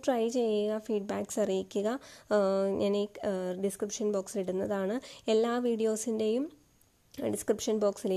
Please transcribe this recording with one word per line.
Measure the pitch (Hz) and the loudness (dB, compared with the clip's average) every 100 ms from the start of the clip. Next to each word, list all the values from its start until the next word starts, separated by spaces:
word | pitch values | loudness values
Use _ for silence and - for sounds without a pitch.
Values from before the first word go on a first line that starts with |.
ട്രൈ | 294 240 226 | 2 2 2
ചെയ്യുക, | 247 226 208 208 214 214 | 2 2 2 0 -2 -2
ഫീഡ്ബാക്ക്സ് | 214 202 196 202 - | -2 -2 -4 -4 0
അറിയിക്കുക. | 196 190 190 208 208 262 - - - | 0 0 -2 -2 0 -2 -8 -14 0
ആ, | 208 196 196 196 196 | 2 4 4 2 2
ഞാൻ | 202 202 | 2 2
ഈ, | 208 - 214 | -2 -4 -4
ആ, | 190 180 185 | -2 -2 -2
ഡിസ്ക്രിപ്ഷൻ | 196 - 208 - 208 | -4 -2 -6 -2 0
ബോക്സിൽ | 202 190 208 | 0 -2 -4
ഇടുന്നതാണ്. | 185 185 202 202 190 240 - - - | -2 0 0 0 -2 -2 -6 -8 2
എല്ലാ | 220 233 240 | 4 4 2
വീഡിയോസിൻ്റെയും | 247 220 220 214 233 220 220 233 320 - _ _ _ _ _ - 214 | 0 2 2 0 -2 0 2 0 -2 -8 _ _ _ _ _ -6 -4
ഡിസ്ക്രിപ്ഷൻ | 202 - 214 - 220 | -2 0 0 0 2
ബോക്സിൽ, | 208 196 196 | 2 0 0